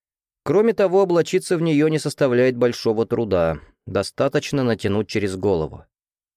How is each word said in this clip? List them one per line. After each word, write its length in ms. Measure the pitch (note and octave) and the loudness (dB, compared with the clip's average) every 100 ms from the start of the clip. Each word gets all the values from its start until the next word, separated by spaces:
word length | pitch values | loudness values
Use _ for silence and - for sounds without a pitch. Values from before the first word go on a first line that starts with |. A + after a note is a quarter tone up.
| _ _ _ _ | _ _ _ _
Кроме 320 | - E3 A3+ | -2 2 2
того, 260 | G#3+ F#3+ F#3 | 2 2 2
облачиться 560 | F#3+ F3 D#3 F#3 - F3+ | 2 2 0 -2 -2 -2
в 60 | |
неё 260 | E3 D3 D3+ | 0 2 2
не 100 | D#3 | 0
составляет 600 | D3 - C#3+ B2 B2+ A#2+ | -4 -2 0 4 2 2
большого 480 | B2 A#2+ A#2 G#2+ A2+ | 0 0 -2 0 0
труда, 520 | A#2 A#2 F2+ E2 D2+ - _ - | -2 0 0 0 -2 -10 _ -6
достаточно 800 | F#2+ F#2+ - C#3 D3+ - C#3+ | -4 -4 -2 -2 -2 -2 -2
натянуть 440 | B2+ G#2 G#2+ G2+ G#2+ | 0 -2 -2 -2 -2
через 260 | A2 G2 | -2 -4
голову. 520 | F#2 G2+ F2+ D2+ - - _ _ _ _ | -2 -2 0 -2 -10 -20 _ _ _ _